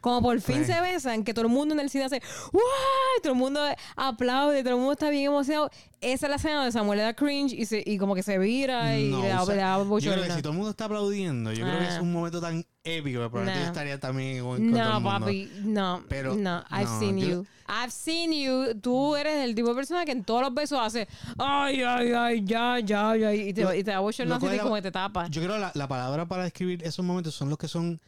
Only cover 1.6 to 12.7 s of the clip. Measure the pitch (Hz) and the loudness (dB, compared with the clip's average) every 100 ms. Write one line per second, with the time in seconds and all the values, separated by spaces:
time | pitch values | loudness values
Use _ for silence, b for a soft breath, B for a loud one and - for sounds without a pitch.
1.6 | 302 302 277 269 269 262 B B B 359 | 2 0 0 -2 -2 -4 B B B 4
2.6 | 494 539 523 539 523 508 311 254 262 285 | 4 2 2 2 2 2 2 2 2 0
3.6 | 294 - B - 269 220 247 262 294 285 | -2 -2 B -4 -4 0 0 4 4 2
4.6 | 254 247 262 285 302 285 285 285 269 302 | 2 2 2 2 2 2 2 2 2 2
5.6 | 302 B B _ 247 262 294 285 311 302 | 0 B B _ -4 -2 0 0 0 0
6.6 | 254 226 208 208 220 233 294 285 277 208 | 2 2 2 2 0 2 0 2 0 -2
7.6 | 226 214 - 208 196 190 185 190 196 254 | -2 -2 -2 0 2 0 0 2 2 2
8.6 | 269 247 233 - - - 196 - 185 202 | 0 0 2 2 2 2 2 2 2 2
9.6 | 190 190 202 208 202 190 175 170 147 165 | 2 2 2 2 2 0 0 -2 -2 -2
10.6 | 214 202 220 208 202 202 185 127 110 113 | -2 -4 -4 -2 0 0 -2 -2 -2 -2
11.6 | 180 180 180 175 175 170 170 170 170 165 | -2 0 -2 0 0 0 -2 -4 -4 -4
12.6 | - | -6